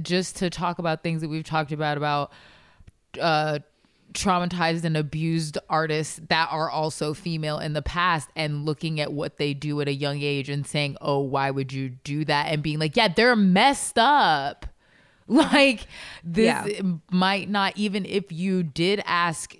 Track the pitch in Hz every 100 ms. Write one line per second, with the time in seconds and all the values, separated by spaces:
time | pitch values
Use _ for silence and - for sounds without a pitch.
0 | 160 180 185 - 180 165 175 175 170 160
1 | 170 160 156 156 156 160 147 151 151 147
2 | 147 147 143 - - - _ _ - _
3 | _ - 160 156 156 147 - _ _ _
4 | _ - 208 180 175 180 165 165 165 156
5 | 151 156 160 165 156 147 - 156 160 156
6 | 147 - 160 160 165 156 160 147 156 -
7 | 151 151 175 165 151 151 156 151 143 180
8 | 180 165 - - 151 147 147 147 165 156
9 | 147 147 147 - 147 139 151 147 143 139
10 | 143 143 143 143 135 143 139 151 143 139
11 | - 139 139 139 139 139 131 135 135 127
12 | - 143 151 147 151 151 151 151 156 240
13 | 220 170 233 233 196 180 254 277 - -
14 | 233 294 196 151 139 - - - _ _
15 | _ _ - 240 285 302 277 226 - -
16 | - - 170 165 220 - - 208 190 165
17 | - 180 185 202 - 202 196 180 208 202
18 | 180 196 190 160 185 185 170 139 175 202
19 | - 175 175 160 -